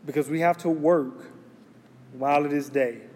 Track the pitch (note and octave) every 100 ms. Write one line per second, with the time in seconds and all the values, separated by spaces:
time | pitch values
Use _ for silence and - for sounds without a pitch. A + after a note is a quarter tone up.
0 | C#3+ C#3+ C#3+ D#3+ E3+ E3+ E3+ D#3+ D3+ F3
1 | C3 - - - - - - - - -
2 | - C3 C3+ C#3+ D3 C#3+ C3+ C#3 B2+ A2+
3 | -